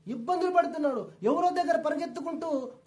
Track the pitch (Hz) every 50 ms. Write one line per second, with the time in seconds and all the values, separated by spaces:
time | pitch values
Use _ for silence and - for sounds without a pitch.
0 | _ 196 254 233 - - 359 359 370 359 359 339 339 - 320 311 294 285 254 220
1 | - - - - 175 226 302 339 359 359 359 349 339 311 330 320 320 302 294 285
2 | 339 - - - 277 330 330 320 330 320 294 262 254 233 - - -